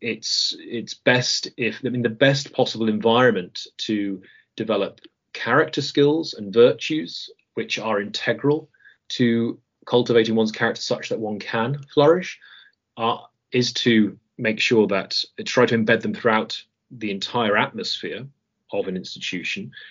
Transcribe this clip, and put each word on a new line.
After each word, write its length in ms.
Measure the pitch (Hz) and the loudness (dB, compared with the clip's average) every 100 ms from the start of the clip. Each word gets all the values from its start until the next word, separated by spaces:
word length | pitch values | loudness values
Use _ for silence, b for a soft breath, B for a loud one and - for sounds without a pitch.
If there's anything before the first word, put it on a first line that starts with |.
it's, 560 | 120 110 - - - 85 | -8 -8 -4 -2 -2 -6
it's 360 | 85 117 92 | -10 -10 -10
best 540 | - - 123 127 - - - | -4 2 2 2 -4 -6 -6
if, 220 | 113 - | -6 -4
I 60 | 127 | -6
mean, 120 | 123 | -2
the 60 | 113 | -2
best 440 | 110 139 139 - | 2 4 4 -2
possible 360 | - 123 113 113 | -2 -2 0 -2
environment 800 | 107 113 113 127 101 90 - - - | 0 2 4 4 2 -4 -12 -18 -14
to 440 | - 107 101 95 b b b - | -4 -2 -2 -6 b b b -10
develop 440 | 110 104 92 - - _ _ | -2 -2 -2 -8 -20 _ _
character 480 | - 113 131 156 - | -10 2 2 2 -2
skills 500 | 139 - 143 156 156 | -4 2 4 2 -4
and 220 | - 101 | -8 -4
virtues, 760 | 107 123 - - 156 170 - - _ _ | 6 6 6 -4 -4 -6 -12 -16 _ _
which 240 | - 110 - | -8 -6 -6
are 220 | 110 104 | -2 -2
integral 680 | 104 - - 113 139 151 151 b b b - | -4 -4 -2 0 2 0 -2 b b b -12
to 480 | - 120 117 117 - _ _ | 0 2 2 0 -6 _ _
cultivating 520 | - 123 120 117 110 110 | 0 0 4 4 4 2
one's 160 | 110 | 0
character 280 | - 117 - | 0 -2 -2
such 300 | - 120 - | -4 -4 -4
that 100 | 110 | -6
one 180 | 107 104 | -4 -6
can 440 | - 113 117 143 - | -6 -4 -2 -4 -4
flourish, 480 | - 147 175 185 - B B B B _ - | 4 6 6 2 -14 B B B B _ -4
uh, 220 | 113 120 - _ _ | -2 -2 -6 _ _
is 200 | 123 123 | 0 0
to 460 | - 123 113 104 - _ - | 0 4 4 4 0 _ -6
make 220 | 113 110 | -4 -2
sure 260 | - 117 98 | 2 4 4
that, 360 | 98 - - - - | 2 -2 -6 -8 -10
try 220 | 110 - 117 | -4 2 4
to 100 | 120 | 4
embed 240 | 110 113 | 2 0
them 140 | 107 | 0
throughout 480 | 98 120 110 113 - - _ _ | -2 0 0 -2 -8 -14 _ _
the 200 | 123 107 | -12 -8
entire 460 | 98 - 123 110 104 | -6 -6 -2 0 2
atmosphere 720 | 143 107 90 - 87 92 139 _ _ _ _ | 0 -4 -8 -8 -8 -10 -12 _ _ _ _
of 160 | 101 95 | -6 -4
an 80 | 92 | -6
institution, 760 | - - - 90 - - - B B | -10 -12 -10 -8 -6 -8 -10 B B